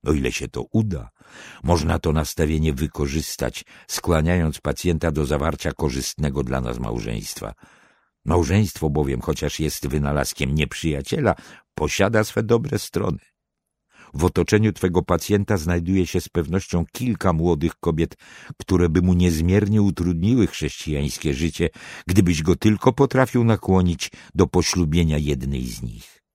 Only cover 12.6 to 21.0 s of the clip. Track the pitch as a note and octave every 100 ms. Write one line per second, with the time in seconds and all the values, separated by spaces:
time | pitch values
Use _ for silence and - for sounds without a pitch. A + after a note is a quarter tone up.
12.6 | - A2 - - G#2+ - _ _ _ _
13.6 | _ _ _ _ - - F2 - E2 G#2+
14.6 | G#2+ - F#2 F2 F2+ F2 - G2+ G2 G2+
15.6 | D#2 F2 E2+ F#2+ F2 F2+ - F2 D2 F#2
16.6 | - F2 E2 - B2+ G#2+ F#2 D#2+ E2+ D#2+
17.6 | E2 - E2+ D#2+ E2 - - - - -
18.6 | - F2+ F2 E2 F2+ F2 F2+ D#2+ E2+ G2
19.6 | G2+ G#2+ G2+ - F2 E2 G2 B2+ F2+ -
20.6 | D2 - - D2